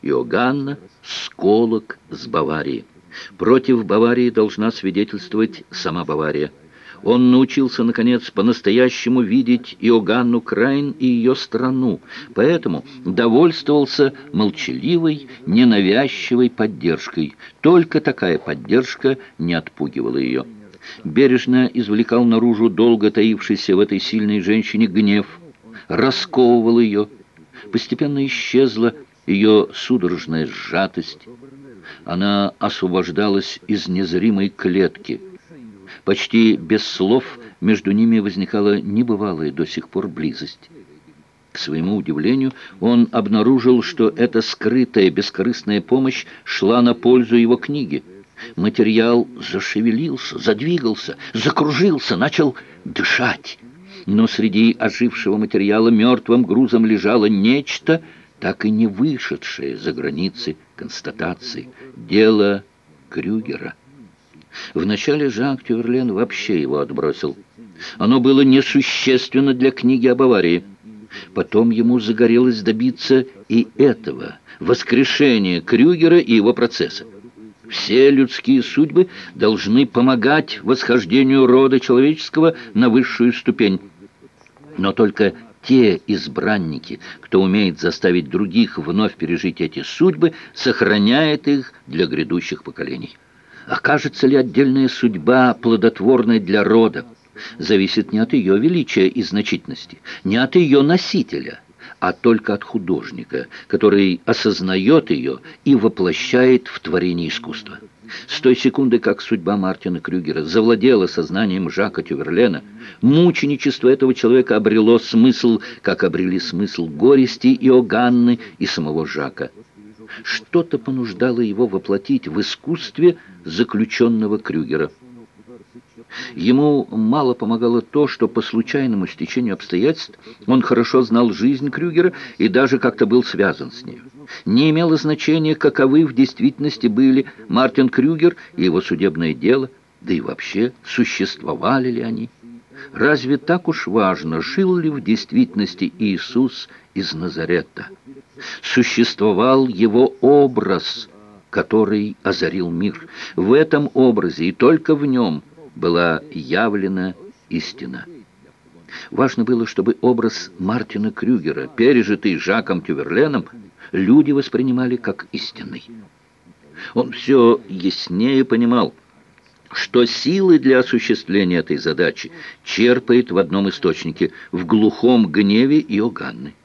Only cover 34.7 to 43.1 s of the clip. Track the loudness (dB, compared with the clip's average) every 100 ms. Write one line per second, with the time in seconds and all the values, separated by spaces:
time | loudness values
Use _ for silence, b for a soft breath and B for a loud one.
34.7 | 0 0 -2 -12 -12 -12 -20 _ -20 -20
35.7 | -20 -20 B -4 -4 0 2 4 2 0
36.7 | -2 -2 -4 0 0 -2 -18 B B 0
37.7 | 0 0 0 2 2 0 -6 -4 0 0
38.7 | 0 -2 -2 -2 -2 -4 -4 -6 -4 -6
39.7 | -6 -8 -8 -8 -6 -8 -8 -16 -18 _
40.7 | -20 -20 _ _ _ _ _ _ -12 -8
41.7 | -4 -2 -2 -2 -2 0 0 -2 B B
42.7 | B 2 2 2